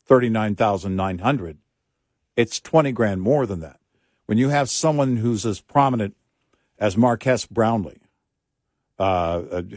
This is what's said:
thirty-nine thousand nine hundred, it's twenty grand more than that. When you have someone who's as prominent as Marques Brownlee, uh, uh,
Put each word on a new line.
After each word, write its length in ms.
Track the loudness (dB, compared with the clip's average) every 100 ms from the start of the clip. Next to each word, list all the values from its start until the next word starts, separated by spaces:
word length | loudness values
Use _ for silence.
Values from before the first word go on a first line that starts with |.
| 4
thirty-nine 500 | 4 4 0 -2 0
thousand 420 | 0 0 -2 -2
nine 220 | -2 -2
hundred, 380 | -2 -2 -6 -14 _ _ _ _ _ _ _ -2
it's 240 | -2 -4
twenty 320 | 0 2 2
grand 300 | 0 -2 0
more 260 | 0 0 0
than 120 | -6
that. 180 | -10 _ _ _ _ _ -4
When 100 | 0
you 120 | 2
have 200 | 0 0
someone 480 | 0 0 2 0 0
who's 300 | 0 -2 -4
as 140 | -6
prominent 540 | _ 2 2 2 -4 -8 _ _ _ _ _ -2
as 180 | -2 2
Marques 520 | 2 2 0 -2 -2
Brownlee, 500 | 0 0 0 -4 -12 _ _ _ _ _ _ _ _ _ -4
uh, 20 |
uh, 600 | -2 0 -2 -4 -6 -8 -8